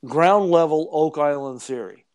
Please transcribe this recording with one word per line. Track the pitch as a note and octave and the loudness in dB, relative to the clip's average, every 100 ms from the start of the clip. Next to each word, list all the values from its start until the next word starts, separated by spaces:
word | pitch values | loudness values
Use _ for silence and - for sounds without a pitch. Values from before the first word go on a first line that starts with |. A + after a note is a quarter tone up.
ground | C3 D3 F3+ G#3 G3 | -6 2 4 4 4
level | E3+ E3 D#3 D#3+ | 2 2 0 -2
Oak | D#3 D#3 D3+ | -2 -2 0
Island | D3 C#3+ C#3 B2+ | -2 -2 -8 -14
theory | - B2+ G2 F#2+ _ | -10 -10 -10 -16 _